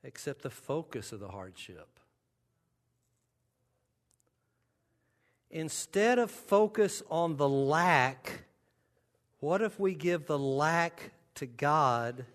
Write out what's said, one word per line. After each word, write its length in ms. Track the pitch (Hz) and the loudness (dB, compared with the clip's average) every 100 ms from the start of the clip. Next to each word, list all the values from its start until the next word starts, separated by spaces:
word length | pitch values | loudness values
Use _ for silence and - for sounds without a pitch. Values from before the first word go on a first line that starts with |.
except 380 | 135 - - 135 | -20 -12 -12 -10
the 80 | 135 | -12
focus 600 | - - 143 165 123 101 | -14 -8 -8 -6 -12 -12
of 80 | 110 | -14
the 80 | 98 | -14
hardship? 680 | 98 92 92 - 90 - _ _ _ _ _ _ _ _ _ _ _ _ _ _ _ _ _ _ _ _ _ _ _ _ _ _ _ _ _ _ _ _ _ _ _ _ | -14 -16 -18 -20 -20 -20 _ _ _ _ _ _ _ _ _ _ _ _ _ _ _ _ _ _ _ _ _ _ _ _ _ _ _ _ _ _ _ _ _ _ _ _
Instead 720 | 160 160 - - 196 220 247 | -10 -8 -8 -4 0 4 2
of 120 | 233 | 0
focus 720 | - - 202 214 214 202 - - | -6 2 4 4 2 0 0 -4
on 280 | 160 170 143 | -2 0 2
the 100 | 143 | 2
lack, 960 | 139 139 156 180 156 127 135 - - - _ _ _ _ _ _ _ _ _ | 2 2 4 6 6 4 -2 -12 -14 -16 _ _ _ _ _ _ _ _ _
what 240 | 143 185 | -2 0
if 180 | 214 - | -2 -2
we 140 | 196 | -4
give 320 | 175 170 175 143 | 0 0 0 0
the 120 | 147 | -2
lack 760 | 139 135 151 170 170 170 - _ _ - | 0 2 2 2 0 -4 -20 _ _ -14
to 100 | 135 | -14
God 800 | 117 143 156 139 120 117 127 127 | -2 2 4 4 2 -2 -8 -14